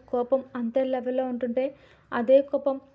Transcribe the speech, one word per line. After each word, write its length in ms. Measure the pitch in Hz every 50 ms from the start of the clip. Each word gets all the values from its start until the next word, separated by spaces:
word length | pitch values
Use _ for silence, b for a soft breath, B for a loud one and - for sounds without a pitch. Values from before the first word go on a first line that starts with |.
| -
కోపం 360 | - - 247 247 247 269 262 262 - -
అంతే 280 | 247 233 226 233 269 262
లెవెల్లో 420 | 262 262 254 233 254 254 262 262
ఉంటుంటే 500 | 254 247 240 254 240 233 254 262 277 b b b b b b b b 262
అదే 280 | 240 233 233 262 277
కోపం 400 | 277 277 285 277 - 277 269 277 - -